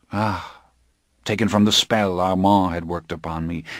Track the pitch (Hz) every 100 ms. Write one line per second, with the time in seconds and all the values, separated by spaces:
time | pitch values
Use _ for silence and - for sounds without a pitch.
0 | _ 101 110 90 - - _ _ _ _
1 | _ _ - 104 110 104 104 101 - 113
2 | 101 90 92 92 95 101 92 85 82 85
3 | 85 82 85 80 82 85 80